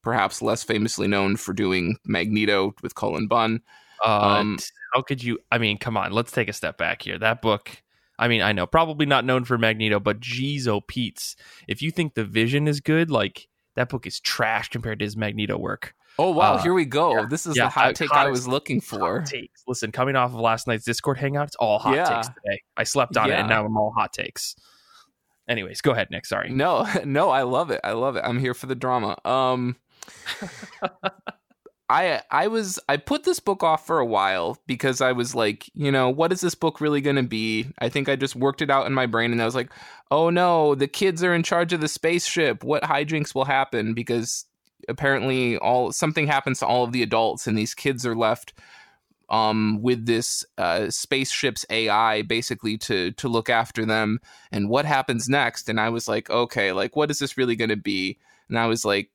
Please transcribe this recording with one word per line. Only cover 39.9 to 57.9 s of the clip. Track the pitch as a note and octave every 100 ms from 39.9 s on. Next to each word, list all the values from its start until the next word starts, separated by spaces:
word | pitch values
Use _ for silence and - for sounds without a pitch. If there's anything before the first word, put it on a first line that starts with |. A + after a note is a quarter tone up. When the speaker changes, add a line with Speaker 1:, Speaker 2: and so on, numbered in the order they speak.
| - _
Speaker 1:
"Oh | C#3+ E3
no, | F3 F3+ E3+ D3+
the | C#3 C#3
kids | - F#3+ E3
are | F3+
in | E3+
charge | E3 E3+ E3+
of | F3
the | D3+
spaceship. | - E3 F3 - F3 D3 A2
What | - D3+
hijinks | D3 C#3 D3 D#3 D3+ C3+
will |
happen?" | C3+ C3+ C3+ A#2 G#2+
Because | A2+ A#2+ A#2+ A2+ - - _ _ _ -
apparently | C3 C#3+ C3+ B2+ C3 B2 A2
all, | - B2+ A#2+
something | - D#3+ D#3+ D3
happens | C#3 C3+ B2+
to | -
all | B2
of | A#2+
the | B2
adults, | A2 A2+ A2 A#2 -
and | G#2+
these | G#2+
kids | - C#3 B2 B2
are | A2+
left, | A2 A#2 - - - - - _ _ _ -
um, | A2 A2 G#2+ G#2+ G#2+
with | A#2+ B2 A#2
this, | A2+ A#2+ - - -
uh, | F2 E2+ G#2+
spaceship's | - - C3+ C3 - C3+ G#2+ -
A | A2+ A2
I | G#2 A2+ G#2+
basically | G#2+ A2+ - A#2 A2+ G#2+
to, | - G2+ F2+
to | A2 C3
look | A#2 A2
after | A#2 A2+ - A2
them. | A2 G#2+ A2 - - _
And | G#2+ G2+
what | B2+ D3+
happens | C#3 C3 A#2 A2+
next? | C#3 A#2+ - -
And | A2
I | A2
was | A#2 A2+
like, | A2 -
"Okay, | A#2+ A#2+ A#2 G2
like, | F#2 G2+ D3
what | D3+
is | D3
this | C#3 -
really | B2+ A2+
gonna | A#2 G#2+
be?" | G2+